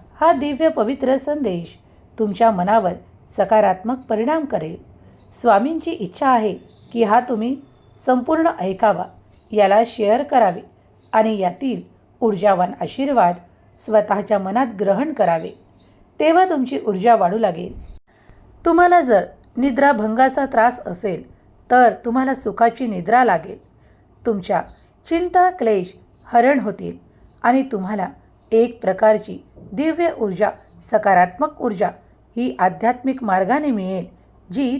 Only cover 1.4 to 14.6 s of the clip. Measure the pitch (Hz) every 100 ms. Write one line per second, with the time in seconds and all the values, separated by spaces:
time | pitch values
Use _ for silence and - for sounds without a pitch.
1.4 | 226 175 165 - _ _ _ - 214 190
2.4 | 233 190 185 220 180 - - - _ -
3.4 | 190 214 202 185 220 262 - 214 240 320
4.4 | 285 185 160 175 - - - - _ -
5.4 | 233 202 277 320 339 - 214 - 277 240
6.4 | 214 180 - _ - 233 208 233 240 220
7.4 | 233 269 - _ _ _ 262 254 247 320
8.4 | 330 - 185 190 214 175 180 - _ _
9.4 | _ 208 196 208 233 - 202 240 285 262
10.4 | 196 170 - _ _ _ _ 220 220 208
11.4 | 180 180 269 185 - _ _ - 226 190
12.4 | 202 180 180 - 175 - 277 247 175 175
13.4 | - _ _ _ - 214 208 202 202 202
14.4 | 190 226